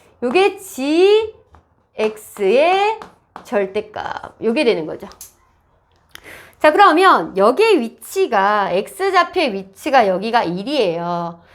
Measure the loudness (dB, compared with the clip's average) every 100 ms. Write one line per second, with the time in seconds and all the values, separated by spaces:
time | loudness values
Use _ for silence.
0 | _ _ -2 2 2 0 -12 -8 -2 2
1 | 4 4 0 -8 _ _ _ _ _ -6
2 | -4 -6 -14 -4 0 2 2 2 0 -4
3 | -10 _ _ -20 -6 -4 -4 -6 -8 -10
4 | -10 -12 -14 -8 -4 0 0 0 -4 -12
5 | -16 -20 -20 _ _ _ _ _ _ _
6 | _ -20 -20 -20 -20 _ 2 4 4 6
7 | 4 4 0 0 2 4 2 2 0 -10
8 | -10 -4 -2 0 0 0 0 -2 -4 -4
9 | -2 0 0 0 -2 -4 -10 -12 0 2
10 | 2 0 -2 -2 -2 -4 -4 -2 -2 -2
11 | -6 -6 -8 -12 _